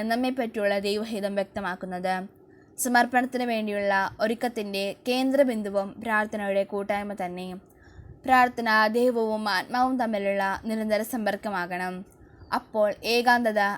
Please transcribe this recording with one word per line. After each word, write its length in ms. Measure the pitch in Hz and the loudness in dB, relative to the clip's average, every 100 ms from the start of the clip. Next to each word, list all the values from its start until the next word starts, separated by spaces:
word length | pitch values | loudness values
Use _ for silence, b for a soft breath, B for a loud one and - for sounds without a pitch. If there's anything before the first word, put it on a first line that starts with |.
നമ്മെപ്പറ്റിയുള്ള 680 | 220 233 254 262 226 226 202 202 | 0 0 0 -2 -4 -2 0 0
ദൈവഹിതം 560 | 202 208 214 220 196 | 0 -2 -2 -4 -2
വ്യക്തമാക്കുന്നത്. 800 | 202 196 208 190 185 185 180 185 185 190 - - B B - | -2 -4 -4 -6 -6 -8 -4 -2 -2 -6 -14 -20 B B -6
സമർപ്പണത്തിന് 680 | 254 240 240 254 262 247 | 2 4 4 2 0 -2
വേണ്ടിയുള്ള 500 | 247 220 214 202 202 196 190 - | -2 -2 -2 0 2 2 0 -2
ഒരുക്കത്തിൻ്റെ 600 | 214 226 247 233 202 196 196 - | -2 0 -4 -4 -4 -4 -4 -4
കേന്ദ്രബിന്ദുവും 840 | 247 254 262 277 262 220 202 202 196 - | -2 0 2 4 4 0 -2 -2 -4 -6
പ്രാർത്ഥനയുടെ 640 | 226 214 214 214 202 196 | -2 0 0 -2 -2 0
കൂട്ടായ്മ 500 | 196 202 202 202 202 | -2 -4 -2 -4 -4
തന്നെ. 320 | 202 180 180 180 180 - B B B B B | -6 -6 -6 -10 -12 -16 B B B B B
പ്രാർത്ഥന 480 | 269 254 247 247 233 220 214 233 | 4 6 4 2 2 4 4 4
ദൈവവും 480 | 247 233 220 214 214 | 2 2 0 0 0
ആത്മാവും 460 | 185 - 247 262 262 | -2 -2 0 0 0
തമ്മിലുള്ള 420 | 226 208 196 196 196 196 | 0 0 0 0 -2 -2
നിരന്തര 380 | 226 220 220 208 226 | -4 -4 0 0 0
സമ്പർക്കമാകണം. 840 | 240 208 202 214 190 175 180 185 185 196 B B B - 240 | -2 -2 -2 -4 -4 -4 -4 -6 -8 -12 B B B -6 -6
അപ്പോൾ 320 | - 220 208 - 208 | -2 0 0 0 0
ഏകാന്തത 480 | 240 240 240 233 214 202 | 2 4 4 4 2 0